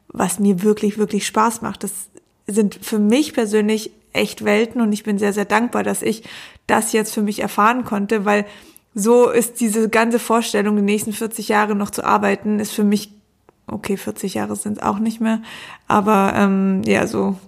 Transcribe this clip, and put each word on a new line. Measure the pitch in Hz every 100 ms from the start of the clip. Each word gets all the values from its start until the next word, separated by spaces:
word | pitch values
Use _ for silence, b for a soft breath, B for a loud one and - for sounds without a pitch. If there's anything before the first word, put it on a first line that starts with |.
| -
was | - 180 -
mir | 202 180
wirklich, | 214 208 208 214
wirklich | 208 202 -
Spaß | 214 226 226
macht. | 220 196
Das | 202 - - - _ _ -
sind | 208 202 -
für | - 220
mich | 208 254 302
persönlich | - 214 214 208 220 214 - _
echt | - 208 - 214
Welten | 208 226 247
und | 220
ich | 208
bin | 214 202
sehr, | 208
sehr | 202
dankbar, | 202 214 240 220
dass | 202 196
ich | - 214 B B B B -
das | 220 220
jetzt | 220 214
für | 220
mich | 208 208
erfahren | 208 - 208 247
konnte, | 226 202 202 220
weil | 196 208 202 B B B _
so | 214 208 240 240
ist | 240 - -
diese | 226 220 220
ganze | 220 233 233
Vorstellung, | - 226 226 208 202 208
die |
nächsten | 202 214 220
vierzig | 208 226 220 208
Jahre | 208 214
noch | 208 202
zu | -
arbeiten, | - 208 202 202 208 208
ist | 208
für | -
mich, | 208 208 - - _ _ _ _ -
okay, | 208 - 196
vierzig | - 214 196
Jahre | 214 208 208
sind's | 208 208
auch | - 202
nicht | 220 226
mehr, | 226 220 226 B B B -
aber, | 208 202 202 196
ähm, | - 196 196 196 190
ja, | 220 196 190
so | 214 196 190